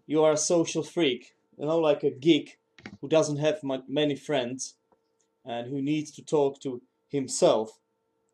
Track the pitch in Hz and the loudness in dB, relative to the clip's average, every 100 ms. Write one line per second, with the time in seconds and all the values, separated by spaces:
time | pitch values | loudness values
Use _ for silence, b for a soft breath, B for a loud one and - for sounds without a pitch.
0 | - 151 156 151 - 170 160 160 - 175 | -2 2 4 4 2 2 2 -4 -6 0
1 | 147 123 - _ _ - 147 165 156 143 | 0 0 -8 _ _ -8 -2 0 2 2
2 | 143 127 156 147 - - _ _ - - | 0 0 4 4 2 -20 _ _ -20 -14
3 | 139 156 151 147 156 151 135 131 131 143 | 0 2 2 0 0 0 -6 -8 -4 -2
4 | 147 139 - 139 120 131 - _ _ _ | 0 -2 -4 -4 -2 -8 -12 _ _ _
5 | _ _ _ _ 127 117 123 139 139 151 | _ _ _ _ -10 -8 -6 -4 -2 -2
6 | 147 - - 151 139 139 135 123 _ _ | -4 -14 -2 2 2 -2 -8 -8 _ _
7 | - 143 127 - 170 113 110 _ _ _ | -6 -6 -4 2 4 4 -2 _ _ _
8 | _ _ _ | _ _ _